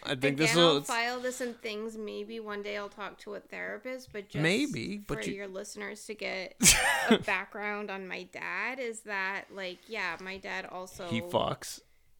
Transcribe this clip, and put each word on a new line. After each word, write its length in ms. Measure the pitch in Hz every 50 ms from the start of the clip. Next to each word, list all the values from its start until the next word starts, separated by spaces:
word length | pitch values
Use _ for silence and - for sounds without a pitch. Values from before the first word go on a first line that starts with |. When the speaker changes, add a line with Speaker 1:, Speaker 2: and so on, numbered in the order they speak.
| -
Speaker 1:
I 100 | - 143
think 240 | 127 131 143 139 139
this 140 | 156 165
Speaker 2:
again, 120 | 170 170 170
I'll 140 | 170 147 139
Speaker 1:
is 80 | -
Speaker 2:
file 340 | - 247 233 233 240 247 247
this 220 | 247 254 247 -
in 140 | 254 240 226
things. 420 | - - 226 208 208 220 226 220 220
Maybe 420 | 214 208 208 208 208 208 226 226
one 220 | 214 208 208 202
day 160 | 202 208 208 208
I'll 100 | 202 202
talk 300 | - 220 202 185 - -
to 120 | - 214 202
a 60 | 185
therapist, 760 | - - 202 185 180 185 202 208 214 254 262 254 254 - -
but 160 | 208 202 -
just 140 | - - 156
Speaker 1:
Maybe, 560 | 165 190 247 294 294 - - 113 160 202 208
but 240 | 208 - - - 214
Speaker 2:
for 60 | 196
Speaker 1:
you 80 | 202 196
Speaker 2:
your 100 | 202 196
listeners 580 | 185 190 208 - - 208 208 196 208 214 -
to 80 | - 214
get 420 | - 196 190 190 190 180 - - - 233 - - - - 277 -
Speaker 1:
<laughs> 160 | - - -
Speaker 2:
a 80 | 226 -
background 720 | - 208 196 185 196 - - 208 208 208 208 208 208 202
on 180 | 190 196 190 185
my 160 | 180 185 185 180
dad 460 | - 135 - 175 175 185 208 233 262 269
is 200 | 254 233 226 220
that, 440 | - 208 208 196 190 190 196 190 - -
like, 280 | - 196 190 180 180 - - -
yeah, 300 | 220 208 185 175 165 156
my 160 | 185 185 190 190
dad 300 | 196 196 185 190 185 -
also 400 | - 180 185 185 - - 190 170
Speaker 1:
He 120 | 117 113
fucks. 600 | 107 - - 110 - - - - - - - - - _ - _ _ _ -